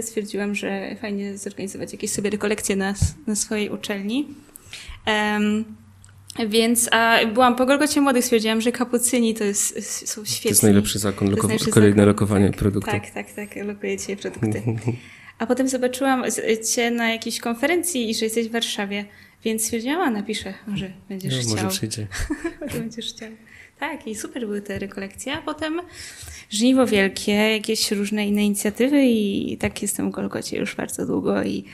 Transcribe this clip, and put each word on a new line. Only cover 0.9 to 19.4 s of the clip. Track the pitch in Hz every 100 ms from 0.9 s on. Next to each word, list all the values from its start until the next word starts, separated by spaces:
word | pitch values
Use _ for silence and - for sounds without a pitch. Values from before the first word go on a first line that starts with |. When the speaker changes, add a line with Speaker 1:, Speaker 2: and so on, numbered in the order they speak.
| 208
Speaker 1:
fajnie | 214 202 202 196
zorganizować | 202 - 196 196 -
jakieś | - 220
sobie | - 196
rekolekcje | 208 208 208 - 196
na | 196
s-, | 196 - - -
na |
swojej | 208 - 214 208
uczelni. | 202 - 202 202 262 294 - - - - - - - 220
Em, | 214 208 208 208 214 220 - - - - - - - 220
więc, | 226 226 233 -
a | 226 226 226 226
byłam | 220 254 247
po | 254
Golgocie | 285 294 294
Młodych, | 277 247
stwierdziłam, | 247 226 220 226
że | 240
kapucyni | 240 240 240 - 247 226
to | 220
jest, | 202 202 - -
s-, | - - -
są | 220
świetni. | 208 -
Speaker 2:
To | 226
jest | -
najlepszy | 110 101 104 104
zakon | 101 95
Speaker 1:
To |
jest | 101 101
Speaker 2:
loko-, | 107
Speaker 1:
najlepszy | 110 113
Speaker 2:
kolejne | 110 104 104
Speaker 1:
zakon. | 101
Speaker 2:
lokowanie | 104 101 98 98
Speaker 1:
Tak, | -
Speaker 2:
produktu. | 101 101 107
Speaker 1:
tak, | 104 -
tak, | 202 202
tak, | - 202 196 202
lokuję | 208 196 190
dzisiaj | - 196
produkty. | 190 - 107 104 117
Speaker 2:
<laughs> | 113 117 120 - - - -
Speaker 1:
A | 226
potem | 247 262
zobaczyłam | 254 254 254 269 254 220
z-, | - - 220 220
cię | 247 233
na | 233 226
jakiejś | 226 233 -
konferencji | 233 233 285 349 - 247 220
i |
że | 226 220
jesteś | 233 226
w |
Warszawie, | 233 233 - 202 202 202 - - _